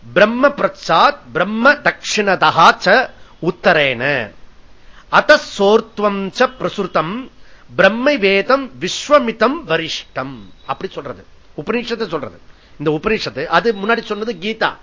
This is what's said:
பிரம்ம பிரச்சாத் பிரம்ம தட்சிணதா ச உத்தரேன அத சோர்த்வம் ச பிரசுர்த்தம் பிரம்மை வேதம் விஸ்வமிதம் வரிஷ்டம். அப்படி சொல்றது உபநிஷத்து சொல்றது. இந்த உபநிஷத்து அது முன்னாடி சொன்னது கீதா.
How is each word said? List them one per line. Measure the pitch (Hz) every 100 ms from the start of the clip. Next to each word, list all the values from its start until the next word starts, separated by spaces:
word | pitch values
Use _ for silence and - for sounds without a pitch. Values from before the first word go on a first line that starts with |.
| - 135
பிரம்ம | 208 240 277 285
பிரச்சாத் | 196 - - 170 214 - 127 123
பிரம்ம | 185 220 254 285 180
தட்சிணதா | - - - 202 180 160 156 185 233
ச | 180 226 247 - - - 160
உத்தரேன | 175 208 160 139 117 135 139 104 - - - - - - - - 180
அத | 202 302 - -
சோர்த்வம் | 202 220 220 - 208 196 196 -
ச | 262 254
பிரசுர்த்தம் | 175 - 180 175 156 226 262 - - - -
பிரம்மை | 123 196 226 269 285 190
வேதம் | 196 196 269 262 127
விஸ்வமிதம் | 175 - - 294 240 220 226 320 240
வரிஷ்டம். | 160 160 - - - 135 127 101 - -
அப்படி | - 190 -
சொல்றது | 139 95 - - - -
உபநிஷத்து | 147 233 233 226 214
சொல்றது. | 151 117 85 - - - -
இந்த | 151 156
உபநிஷத்து | - 220 - 110 156 165
அது | 208 202
முன்னாடி | 208 233 -
சொன்னது | 208 220 185
கீதா. | 196 220 165 -